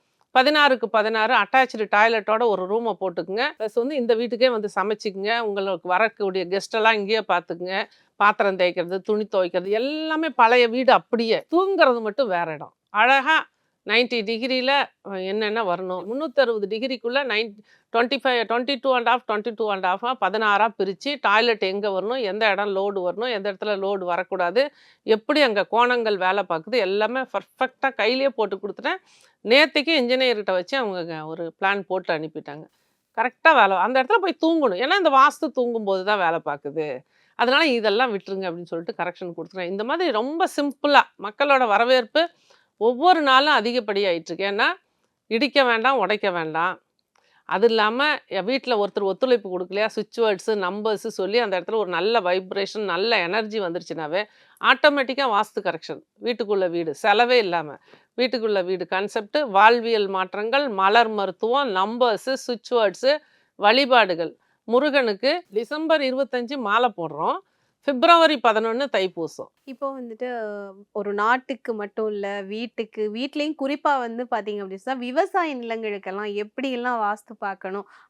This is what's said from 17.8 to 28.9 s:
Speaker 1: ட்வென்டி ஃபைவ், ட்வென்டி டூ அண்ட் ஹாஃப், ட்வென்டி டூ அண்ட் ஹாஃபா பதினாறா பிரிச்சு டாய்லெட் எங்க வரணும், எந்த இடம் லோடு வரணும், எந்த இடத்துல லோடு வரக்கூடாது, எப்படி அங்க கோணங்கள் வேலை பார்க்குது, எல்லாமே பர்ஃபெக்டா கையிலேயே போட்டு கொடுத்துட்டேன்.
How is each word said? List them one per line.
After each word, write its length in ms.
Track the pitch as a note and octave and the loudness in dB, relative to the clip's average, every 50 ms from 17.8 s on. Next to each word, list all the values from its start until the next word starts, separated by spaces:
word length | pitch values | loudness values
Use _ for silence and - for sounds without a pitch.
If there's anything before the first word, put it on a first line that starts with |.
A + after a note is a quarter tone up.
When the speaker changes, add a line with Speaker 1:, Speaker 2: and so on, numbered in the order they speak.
| _ _ - | _ _ 0
Speaker 1:
ட்வென்டி 260 | A#3 A#3+ A#3+ C#4 C4 - | 0 0 0 -2 -2 0
ஃபைவ், 200 | C4+ B3 A#3+ A3+ | 0 0 0 0
ட்வென்டி 320 | G3 A3+ A#3+ B3+ A#3 C#4 A#3+ | 0 -2 -2 -2 -2 -4 -2
டூ 140 | - C4+ B3+ | 0 0 0
அண்ட் 120 | B3 A#3 | 2 2
ஹாஃப், 160 | A#3 B3 B3 - - | 2 0 0 0 -2
ட்வென்டி 240 | G#3+ G#3 G#3 A#3+ A3 | -4 -2 -4 -6 -4
டூ 160 | - A3+ G#3+ | -4 -2 -2
அண்ட் 140 | G3+ F#3+ F#3 | -2 -2 0
ஹாஃபா 280 | F3+ F#3 G3+ - A#3+ B3+ B3 | -2 -2 -2 -2 -4 -2 -2
பதினாறா 480 | G3+ F#3 F#3+ A3 A3+ G#3+ G3+ G3 G#3+ A3+ G#3 - | -2 -2 0 0 2 2 4 4 4 2 2 -2
பிரிச்சு 380 | G3+ F#3 G3 - - C#4 D4 C4 | -4 -4 -4 -6 -6 -6 -6 -2
டாய்லெட் 420 | - G#3+ G3+ G#3+ A3+ A#3+ A3+ G#3 - | 0 2 4 4 4 4 2 0 0
எங்க 260 | F#3+ F#3+ G3+ G3+ G#3+ | -2 -2 -2 -2 -2
வரணும், 320 | G3 F#3 F#3 G#3+ B3 C4+ | -2 -2 -2 -2 -4 -2
எந்த 300 | A#3+ F#3+ F#3 G#3+ A3 G#3+ | -2 -4 -2 0 2 2
இடம் 260 | G3 F#3 G#3 G#3 G3 | 2 2 0 -2 -2
லோடு 220 | F#3+ G3 G3+ G3+ G3 | -2 -2 -2 -2 -2
வரணும், 340 | F3+ F3+ E3+ G3 A3+ B3+ A#3 | -4 -4 -4 -4 -4 -4 -4
எந்த 200 | G3+ F#3+ G#3 F#3+ | -4 -4 -6 -6
இடத்துல 260 | F#3 G#3+ G#3+ G#3 G3 | -4 -4 -4 -2 -2
லோடு 260 | F#3+ G3 G3+ G3 F#3 | -2 -2 -2 -2 -2
வரக்கூடாது, 680 | F3 F3 E3+ F#3 - G3 F#3 F3+ F3 F3+ A#3 C#4 D4 - _ _ _ _ _ _ | -2 -2 -2 -4 -4 -4 -2 -2 0 2 0 0 0 -4 _ _ _ _ _ _
எப்படி 400 | - A3 G#3+ - - D4 D4+ C#4+ | 0 0 0 0 0 2 2 2
அங்க 240 | B3 G#3+ G3+ F#3 | 4 2 0 -2
கோணங்கள் 500 | - - A3+ A#3+ B3 B3 A#3+ A3+ A3 G#3 | 0 2 2 4 4 2 0 0 0 0
வேலை 280 | F#3 F3+ F#3 F#3 G3+ G3 - | 0 0 0 0 0 -2 -2
பார்க்குது, 280 | E3+ D#3+ E3 A3 A3+ | -4 -6 -4 -2 -2
எல்லாமே 440 | B3 G3+ F3+ G3 G#3 G#3+ G#3+ A#3+ C4 | 0 0 0 0 0 0 0 -2 -4
பர்ஃபெக்டா 720 | B3+ - - G3+ - _ _ _ C4 B3+ - _ - C4+ C4 | -6 -4 -6 -8 -8 _ _ _ -4 -4 -2 _ -4 -4 -2
கையிலேயே 340 | - G3+ A3 B3+ C4 C4+ C#4 | 0 0 0 0 0 0 -2
போட்டு 280 | C4 - G#3+ G3 G3+ | 0 -2 -2 -2 -4
கொடுத்துட்டேன். 400 | G3 - G3+ F3+ - G#3+ D4 | -6 -8 -10 -10 -6 -6 -6